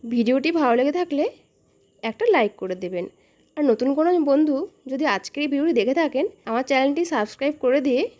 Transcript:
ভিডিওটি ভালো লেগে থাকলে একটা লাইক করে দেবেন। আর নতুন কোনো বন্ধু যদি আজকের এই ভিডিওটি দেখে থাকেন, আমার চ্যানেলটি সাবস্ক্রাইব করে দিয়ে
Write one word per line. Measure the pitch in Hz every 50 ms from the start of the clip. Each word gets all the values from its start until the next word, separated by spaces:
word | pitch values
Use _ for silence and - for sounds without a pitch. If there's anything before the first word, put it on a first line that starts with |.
| -
ভিডিওটি | 233 233 233 233 220 254 277 269 311 339
ভালো | 330 302 254 233
লেগে | 247 254 285 294 359
থাকলে | 359 349 294 277 311 480 - - _ _ _ _ _ _ _ _ _ _ _ _ -
একটা | 226 226 _ 440 480 403
লাইক | 302 226 208 -
করে | - - 190 185
দেবেন। | 180 190 175 185 180 175 - - _ _ _ _ _ _ _ _
আর | - 294
নতুন | 277 226 220 247 262 277
কোনো | 277 311 349 359 349 302 277
বন্ধু | 277 285 311 302 277 269 339 - _ _ _
যদি | - 254 262 302
আজকের | 285 202 190 - - _ 269 294
এই | 294
ভিডিওটি | 277 277 285 330 320
দেখে | 233 196 233 277
থাকেন, | 330 330 285 - 254 311 427 - _ _
আমার | - 226 233 262 -
চ্যানেলটি | 285 262 262 277 285 311 349
সাবস্ক্রাইব | 339 320 247 214 214 - _ 269 285 302 302
করে | - 254 254 294
দিয়ে | 262 285 247 254 359 480 - _